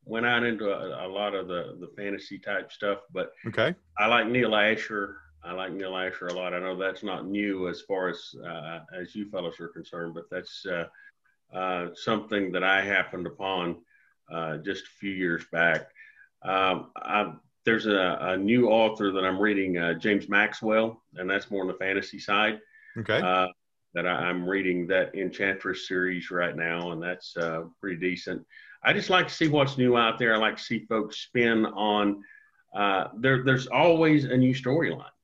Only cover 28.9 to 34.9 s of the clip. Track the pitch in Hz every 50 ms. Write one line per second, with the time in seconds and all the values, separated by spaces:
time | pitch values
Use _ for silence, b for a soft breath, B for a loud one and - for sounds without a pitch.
28.9 | 156 202 180 - 185 180 165 139 - - 165 156 143 147 139 135 135 135 123 123
29.9 | 120 120 117 113 113 - 127 113 110 107 110 107 107 - - - 120 110 - -
30.9 | 113 110 107 107 - - - - _ 123 120 117 117 110 110 - - 95 107 107
31.9 | 104 104 101 101 101 101 B B B B B B B B B _ - 95 104 101
32.9 | 95 95 - - - 110 120 135 135 127 127 135 131 131 - - 117 131 160 175
33.9 | 165 160 160 156 156 147 135 131 127 131 127 127 127 131 - 123 135 165 160 98